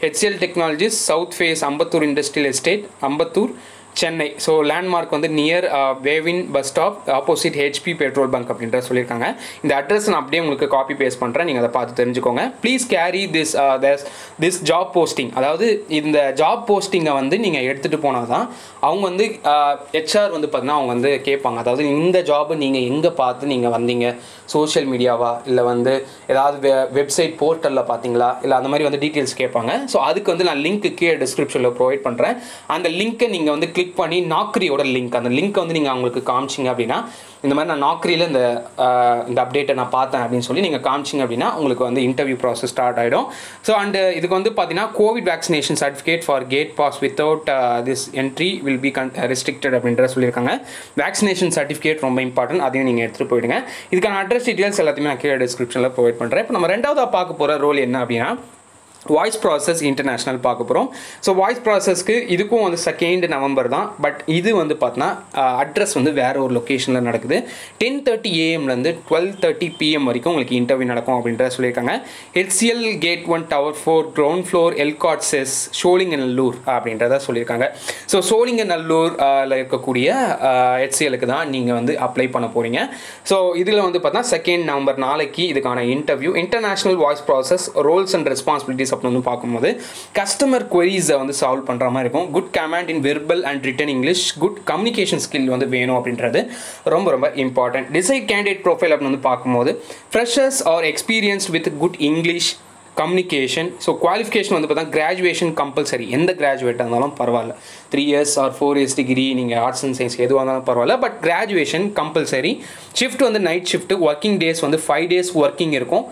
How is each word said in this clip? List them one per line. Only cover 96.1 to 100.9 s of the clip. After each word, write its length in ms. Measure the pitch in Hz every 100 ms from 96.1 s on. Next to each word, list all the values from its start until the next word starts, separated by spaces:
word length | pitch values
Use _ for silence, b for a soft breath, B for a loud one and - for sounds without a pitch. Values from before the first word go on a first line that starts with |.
| 120 117 139 247 B B B
ரொம்ப 260 | - 160 190
ரொம்ப 180 | 135 143
important. 560 | 139 131 127 123 131 127
Decide 340 | 156 185 269 208
candidate 340 | 208 202 190
profile 280 | 180 170 175
அப்படின்னு 100 | 147
வந்து 160 | 139 135
பார்க்கும்போது 640 | 131 127 131 120 127 - B B B
freshers 400 | 214 240 240 269 262
or 300 | - 165 160